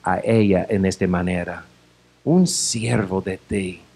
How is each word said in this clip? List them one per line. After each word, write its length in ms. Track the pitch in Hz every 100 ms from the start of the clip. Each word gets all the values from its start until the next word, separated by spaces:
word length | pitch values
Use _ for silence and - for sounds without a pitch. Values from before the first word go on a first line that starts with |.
a 160 | 92 92
ella 420 | - 113 101 92 95
en 180 | 101 95
esta 200 | - 92
manera. 580 | 87 90 90 85 85 - _ _ _ _ _
Un 240 | 139 175 180
siervo 760 | - - 117 113 117 95 95
de 160 | 92 92
ti 420 | - 104 92 85 -